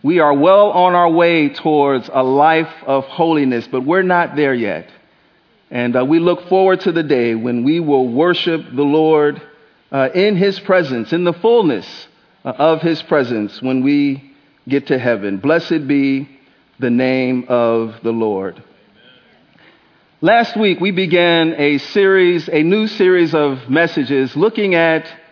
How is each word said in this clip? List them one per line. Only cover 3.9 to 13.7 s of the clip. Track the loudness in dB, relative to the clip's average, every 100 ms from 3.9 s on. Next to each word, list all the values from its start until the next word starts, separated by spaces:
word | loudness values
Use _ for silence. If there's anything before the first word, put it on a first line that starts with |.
| -2
not | 2 0 0 0
there | 0
yet. | 0 -4 -6 -10 -20 _ _ _ _ _ _ _
And, | -6 -2 -2
uh, |
we | 2 2
look | 2 -2 -2
forward | 2 2 2
to | 0
the | -2
day | 0 0 0
when | -2 -4 -2
we | 0 -2
will | 0 0 0
worship | 0 0 0 -2 -4 -6
the | -4
Lord, | 0 2 2 2 2 -2 -16 _ _ _ _
uh, | -2 -2
in | 0 0 2
his | -2 -2
presence, | 0 0 0 -6 -4
in | -2
the | -2
fullness, | 0 2 2 2 -2 -8 -20 -20 _ _ _
uh, | -12 0
of | 0 2
his | -2 -4
presence | -2 -2 0 -4 -6 -6
when | -4